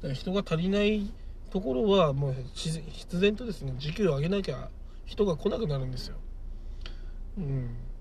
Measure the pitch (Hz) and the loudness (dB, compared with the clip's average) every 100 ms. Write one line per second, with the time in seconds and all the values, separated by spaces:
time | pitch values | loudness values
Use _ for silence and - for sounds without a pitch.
0 | 151 131 - 190 - 160 185 202 208 214 | -4 -2 0 0 2 2 4 4 4 4
1 | 202 - - - - 190 254 254 220 196 | 0 -6 -10 -10 -4 -2 0 4 6 8
2 | 160 139 143 131 123 - 165 160 - - | 8 6 0 0 -6 -6 -4 -4 -6 -10
3 | - 175 202 214 240 185 139 127 147 175 | -4 4 4 4 -2 -4 -4 -4 -4 2
4 | 196 139 160 202 175 127 123 - - - | 4 4 2 0 0 -4 -6 -10 -12 -12
5 | - - 208 156 202 233 208 139 131 127 | -6 2 2 2 0 0 0 0 -2 -4
6 | - - - - - - - - - - | -6 -8 -8 -8 -8 -8 -8 -8 -8 -8
7 | - - - - 147 135 120 120 - - | -8 -8 -8 -4 -2 -2 -2 -6 -8 -8